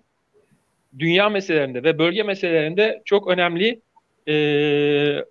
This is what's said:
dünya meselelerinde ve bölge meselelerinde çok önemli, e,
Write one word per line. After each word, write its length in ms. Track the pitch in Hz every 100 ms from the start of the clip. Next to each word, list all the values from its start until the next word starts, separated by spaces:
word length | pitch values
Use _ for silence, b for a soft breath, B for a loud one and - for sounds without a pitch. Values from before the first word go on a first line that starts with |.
| _ _ _ _ _ _ _ _ _ 131
dünya 300 | 165 180 214
meselelerinde 540 | 196 185 156 135 123
ve 140 | 156 156
bölge 260 | 170 202
meselelerinde 760 | 208 196 180 165 151 185 220 - -
çok 220 | 202 185
önemli, 520 | 180 175 170 220 233 _ _ _ _ 151
e, 80 | 151 147 147 147 147 147 143 147 143 -